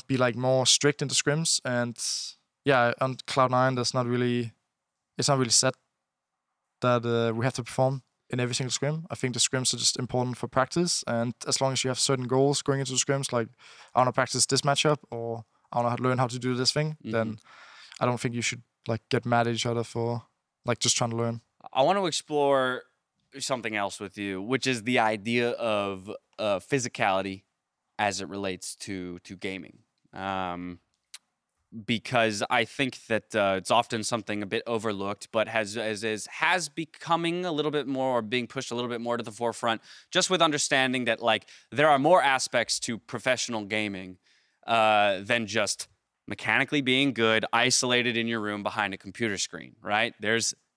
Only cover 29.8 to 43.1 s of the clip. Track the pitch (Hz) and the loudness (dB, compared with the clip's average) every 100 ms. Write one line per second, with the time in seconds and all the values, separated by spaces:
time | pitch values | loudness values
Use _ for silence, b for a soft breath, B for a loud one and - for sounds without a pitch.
29.8 | _ _ _ - 95 95 90 87 90 87 | _ _ _ -10 -4 -4 -4 -6 -10 -12
30.8 | _ _ _ - _ _ _ _ _ 117 | _ _ _ -20 _ _ _ _ _ -10
31.8 | 107 113 - 123 113 101 110 123 113 - | -4 -4 0 2 2 0 0 0 0 -2
32.8 | 135 - - 107 - 110 101 95 - 117 | -4 -6 -2 -2 -2 0 2 2 2 2
33.8 | - 117 104 117 104 104 101 110 - 117 | 2 -2 -2 -4 -4 -6 -4 -4 -2 -4
34.8 | 110 101 98 104 - 113 107 113 104 110 | -2 -4 -4 -8 -4 -2 0 0 -2 -4
35.8 | 110 104 110 107 - - 160 185 151 - | -4 -4 -4 -4 -6 -2 2 2 -2 -8
36.8 | 156 - - 165 170 175 180 151 151 147 | -12 -10 -2 0 0 -2 -2 -2 -2 -2
37.8 | 127 131 131 123 107 123 117 135 - 120 | -2 -2 0 0 0 -2 -4 -6 -6 -4
38.8 | 120 120 117 120 113 107 117 107 120 113 | -4 -4 -4 -4 -4 -4 -4 -2 -2 -2
39.8 | - B B 175 185 185 165 147 - 139 | -6 B B 0 2 4 4 2 2 2
40.8 | 131 127 120 113 117 107 - B B 113 | 2 0 0 0 2 2 0 B B 2
41.8 | 151 139 147 180 139 131 - 123 110 - | 6 6 6 6 6 2 2 0 0 -2
42.8 | - 110 - | -4 -8 -8